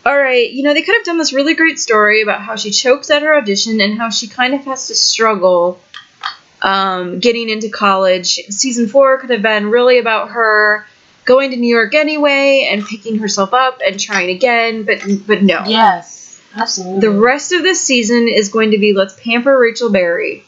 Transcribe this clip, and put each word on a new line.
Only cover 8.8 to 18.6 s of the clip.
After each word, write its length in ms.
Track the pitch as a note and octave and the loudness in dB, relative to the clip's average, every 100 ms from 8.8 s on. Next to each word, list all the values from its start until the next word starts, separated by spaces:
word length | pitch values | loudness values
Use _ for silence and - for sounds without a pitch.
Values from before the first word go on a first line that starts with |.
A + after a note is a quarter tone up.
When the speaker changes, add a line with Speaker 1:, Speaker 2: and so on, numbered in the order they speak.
| A3+ | 2
Speaker 1:
four 300 | C#4 C4+ C4 | 4 4 2
could 120 | B3+ | 0
have 120 | A#3 | 0
been 280 | A3 G#3+ G#3 | 0 0 0
really 280 | A#3+ B3 B3 | 2 4 4
about 320 | A3+ A3 G#3+ | 2 -2 -4
her 560 | A#3 A3 G#3+ G#3 G#3 - _ _ _ | -2 2 4 2 0 -6 _ _ _
going 260 | - B3+ C4+ | 2 2 2
to 40 | B3+ | -2
New 120 | A#3+ | 0
York 200 | A#3 G#3 | 2 2
anyway 760 | D4+ D4+ D4+ D4 C#4 C#4 C4+ C#3 | 0 0 0 0 2 2 2 0
and 140 | G3+ | -4
picking 340 | G3+ G#3+ A#3 G#3+ | -6 -10 -6 -4
herself 360 | G#3+ G3+ F#3+ | -4 -2 0
up 260 | B3 C4 B3+ F#3+ | 2 0 0 -4
and 120 | G3 | -4
trying 300 | - G3+ F3+ | -4 -4 -4
again, 540 | F#3 B3+ A#3 A3+ A3 | 0 0 2 0 -4
but, 180 | G#3 - G3 G3 G3+ | -4 -4 -2 -4 -2
but 160 | G3 | 2
no. 200 | G3 E3 - | 2 0 -2
Speaker 2:
Yes, 760 | A3+ A3 F3 - - - - _ | 2 2 2 -8 -20 -20 -20 _
absolutely. 460 | G#3 A#3 - F#3 F#3+ | -8 -6 -6 -6 0
Speaker 1:
The 100 | G#3+ G3+ | 2 2
rest 340 | A#3+ C#4+ - | 2 0 -2
of 100 | F4+ | 0
this 180 | F4 F4 | 0 -2
season 480 | - B3 G#3+ A#3+ A#3 | 0 0 2 2 2
is 220 | G#3+ G3+ | 0 0
going 220 | A3+ | 0